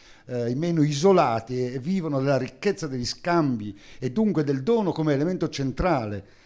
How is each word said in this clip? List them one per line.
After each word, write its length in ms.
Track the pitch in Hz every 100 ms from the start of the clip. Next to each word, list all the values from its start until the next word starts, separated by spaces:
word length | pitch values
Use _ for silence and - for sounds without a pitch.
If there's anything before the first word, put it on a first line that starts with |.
| - - -
eh, 240 | 123 117
i 40 |
meno 280 | 123 170 165
isolati 760 | 147 143 190 185 139 113 - 127
e, 160 | 123
e 40 | 131
vivono 420 | 131 190 160 139
della 180 | 135 135
ricchezza 480 | 123 - 202 - 156
degli 200 | 131 120
scambi 720 | - 180 170 143 117 104 - - -
e 120 | 127
dunque 340 | 123 220 156
del 180 | 143 135
dono 300 | 135 233 190
come 220 | 143 156
elemento 340 | 135 160 180 160
centrale 880 | - 135 - 180 143 107 101 - -